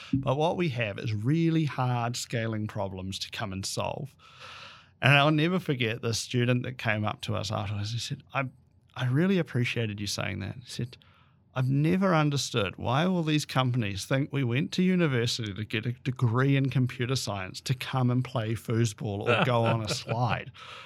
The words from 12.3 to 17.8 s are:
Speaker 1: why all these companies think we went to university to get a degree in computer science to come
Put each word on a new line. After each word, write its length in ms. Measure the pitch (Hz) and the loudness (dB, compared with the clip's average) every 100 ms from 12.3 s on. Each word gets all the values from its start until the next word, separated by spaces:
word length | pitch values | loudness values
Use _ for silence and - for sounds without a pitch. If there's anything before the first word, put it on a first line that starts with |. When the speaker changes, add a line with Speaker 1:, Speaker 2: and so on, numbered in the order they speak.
| 139 - 120 98 - | 2 0 0 -2 -2
Speaker 1:
why 280 | 95 131 180 | 0 2 2
all 180 | 180 | 0
these 220 | 156 151 - | 2 0 0
companies 600 | 135 127 123 104 98 - | 0 2 2 0 -4 -2
think 240 | 135 147 | 0 0
we 120 | 139 | 0
went 280 | 123 123 185 | 0 0 -2
to 100 | - | 0
university 680 | 185 185 160 127 120 - 107 | 2 4 4 2 0 -2 -4
to 120 | 95 107 | -6 -4
get 200 | 113 120 | -2 -4
a 40 | |
degree 640 | 120 - 123 120 120 139 139 | -4 -4 2 2 4 4 4
in 140 | 135 | 4
computer 460 | 131 123 - 120 131 | 2 0 0 -2 -2
science 460 | - 101 92 - | -2 -6 -6 -8
to 120 | - | -4
come 380 | 127 | -4